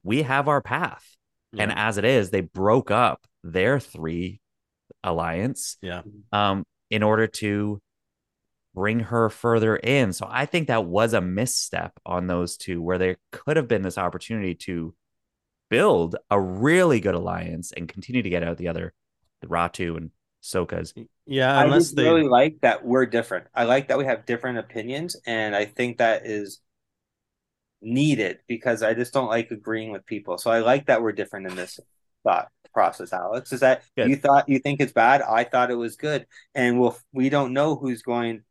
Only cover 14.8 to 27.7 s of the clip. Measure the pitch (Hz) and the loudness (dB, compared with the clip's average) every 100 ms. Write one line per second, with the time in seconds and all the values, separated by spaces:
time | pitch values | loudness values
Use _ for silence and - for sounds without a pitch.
14.8 | 82 _ _ _ _ _ _ _ _ 117 | -8 _ _ _ _ _ _ _ _ 2
15.8 | 202 104 82 - _ 101 92 92 135 175 | 4 4 2 -4 _ 0 0 0 4 4
16.8 | 175 120 98 87 90 87 85 82 - - | 4 4 2 -2 -2 -6 -6 -10 -10 -12
17.8 | 85 101 - 123 98 87 85 82 87 82 | -12 -12 -4 -4 -2 -2 -2 -4 -6 -6
18.8 | 85 _ _ _ _ _ 80 85 85 - | -8 _ _ _ _ _ -4 -2 -2 -2
19.8 | 87 82 82 _ _ _ - 95 85 87 | -6 -6 -10 _ _ _ -6 -4 -4 -6
20.8 | 80 - 117 _ - 135 131 139 143 151 | -10 -14 -20 _ -6 0 2 4 6 6
21.8 | 160 143 131 165 143 123 151 156 123 101 | 4 4 4 6 6 6 4 4 2 2
22.8 | 120 131 123 117 113 90 - - 117 135 | 2 2 4 0 -2 -8 -6 -2 2 2
23.8 | 143 131 131 117 - 120 131 120 110 117 | 2 -2 0 -4 -2 -4 -4 -6 -6 -10
24.8 | 110 135 170 - - 113 107 101 104 - | -8 -8 -8 -10 -6 -4 -2 -2 -2 -4
25.8 | 123 113 113 107 - 104 98 - _ _ | -4 0 0 0 -4 -8 -8 -16 _ _
26.8 | _ _ _ _ _ _ _ _ _ | _ _ _ _ _ _ _ _ _